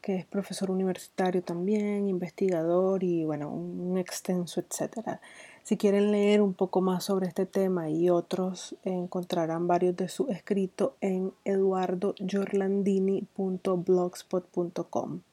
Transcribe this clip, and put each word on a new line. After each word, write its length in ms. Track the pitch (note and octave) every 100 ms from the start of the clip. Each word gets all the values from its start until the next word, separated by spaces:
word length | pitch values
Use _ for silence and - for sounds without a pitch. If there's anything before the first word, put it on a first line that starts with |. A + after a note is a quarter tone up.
que 160 | - F#3
es 100 | E3
profesor 460 | G3 G3 F#3+ G3
universitario 680 | F#3+ F#3 F3+ - - F#3 F3+
también, 680 | F3+ E3+ F#3 G#3+ G#3 G3+ G3+
investigador 960 | F#3 F3 - G3 F3 D#3+ F3 F#3+ F#3+
y, 200 | F3+ E3+
bueno, 240 | D#3 D3 D3
un 460 | E3+ F3 F3+ F3+ F#3
extenso 640 | F3+ - - F3+ F3+ -
etcétera. 600 | F3 - - - A3 - - - - -
Si 140 | - G#3+
quieren 340 | G#3 G3+ G#3
leer 320 | G#3 G3+ G#3
un 100 | G3+
poco 280 | F#3 F#3 -
más 240 | F#3 F3+
sobre 240 | - G3 F#3
este 180 | D#3+ F#3+
tema 420 | G3 F#3+ F#3 D#3+
y 200 | D#3 F3
otros, 640 | F3 E3+ F#3+ F#3 F#3 - -
encontrarán 880 | - F#3 F3+ F#3 F3 F3 E3 E3 F3
varios 260 | F3 F3+
de 140 | F3+ F3+
sus 220 | - C#4+
escritos 640 | F#3 - G3+ F#3+ - G3+ -
en 320 | G3 F#3 F#3 -
eduardo 720 | - G3 F#3+ F#3 F#3 F#3 G3+ -
giorlandini 1040 | F#3+ G3+ G3 G3+ F#3+ G3 G3 G3 F#3+ G3 G3 -
punto 400 | F#3+ F#3 - F#3
blogspot 720 | E3+ F3+ F3+ - - F#3 F3+
punto 400 | - F3 F3 E3+
com. 320 | - - D#3+ -